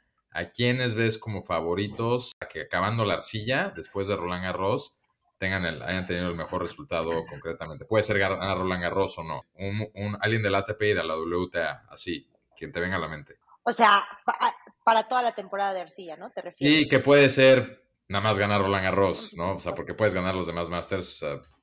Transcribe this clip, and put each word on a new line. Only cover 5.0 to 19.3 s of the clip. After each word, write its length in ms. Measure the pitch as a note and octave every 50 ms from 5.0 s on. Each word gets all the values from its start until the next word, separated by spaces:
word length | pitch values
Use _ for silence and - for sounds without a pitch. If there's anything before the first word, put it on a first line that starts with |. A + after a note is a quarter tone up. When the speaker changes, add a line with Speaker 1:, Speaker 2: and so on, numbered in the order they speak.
| _ _ _ _ _ _ _ _
Speaker 1:
tengan 260 | F#2+ F#2 G2 F#2+ F2
el, 180 | D#2+ D#2 C2
hayan 240 | B1 D#2 F#2 F#2 F2+
tenido 220 | F#2 F2+ F2 F2+ F2
el 80 | F2
mejor 260 | E2 D#2+ - F#2 F2+
resultado 640 | F2 E2+ - - D2 - F2 E2 D#2+ E2 E2 E2 E2
concretamente? 580 | - D#2+ C#2 - E2 D#2+ - E2 D#2+ D2+ C#2 -
Puede 200 | - A2 G#2+ G2+
ser 140 | G#2+ G#2 G2
gar-, 180 | G2 F#2+ F#2+ F2+
ganar 180 | F#2 G2 F#2+ F2+
Roland 240 | F#2 F#2 F#2 F2+
Garros 360 | F2 E2+ - G2 F#2+ F2+ - F2
o 60 | D#2+
no. 220 | D#2+ D2+ C2 - _ _
Un, 360 | - G2 G2 G2+ G#2+ G#2+ G#2+ -
un, 220 | G2 G2+ G#2 G2+ -
alguien 240 | G2+ G#2+ A2+ A2+ G#2
del 100 | G2 F#2+
A 100 | G2 G2
T 100 | G#2+ G#2
P 160 | - G#2 G#2
y 40 | G2+
de 80 | F2
la 120 | D#2+ D#2+ D#2+
W 340 | D#2+ D#2+ E2+ F2 F2 F2+ F2+
T 100 | - F2
A, 220 | D#2+ D2+ C#2 - - _
así, 400 | C#2+ - - F2+ E2 C#2 - _ _ _ _ _ _
quien 140 | - E2 D2+
te 80 | C2+ E2+
venga 160 | F2 F#2 F#2+
a 60 | F2+
la 80 | D#2+ D#2
mente. 260 | D#2 D2+ D2 - - _ _ _ - _ _
Speaker 2:
O 80 | A#3
sea, 340 | A#3 - A#3 G#3 G3+ G3 - - - - _
pa-, 120 | - - -
a-, 140 | - A#3 - - - G3+ - _ _
para 240 | A#3 A3+ A3 A3 -
toda 140 | B3+ B3+
la 100 | B3 A#3
temporada 420 | - - G3 F#3 G3 G3 G3 G3 F#3+
de 60 | F#3
arcilla, 360 | F3 - - - F#3 E3 D3+
¿no? 140 | D#3+ F#3 -
¿Te 100 | - F#3+
refieres? 340 | F3+ F3+ - _ C#3 D3 D#3
Speaker 1:
Sí, 120 | D#3 C#3+ -
que 120 | C#3 B2
puede 280 | - C#3 C#3+ C#3+ C#3+ C3
ser 520 | - C3+ C3 C3 C3 B2+ G#2+ - - - _ _ _ _ _
nada 160 | - G2 G2
más 160 | G#2 A2 G#2 G2
ganar 220 | G2+ G2+ G#2 G2+
Roland 240 | F#2+ F#2+ G2 F#2+ F#2
Garros, 500 | F#2 F#2 G2 G2 F#2 E2 - - -